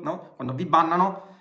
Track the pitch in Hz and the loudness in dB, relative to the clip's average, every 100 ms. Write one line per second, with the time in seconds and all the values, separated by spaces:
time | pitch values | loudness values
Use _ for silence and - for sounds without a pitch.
0 | 156 185 - - 123 131 175 160 160 175 | -6 -8 -10 -10 -8 -6 2 4 4 2
1 | 190 190 - - | 0 -2 -14 -20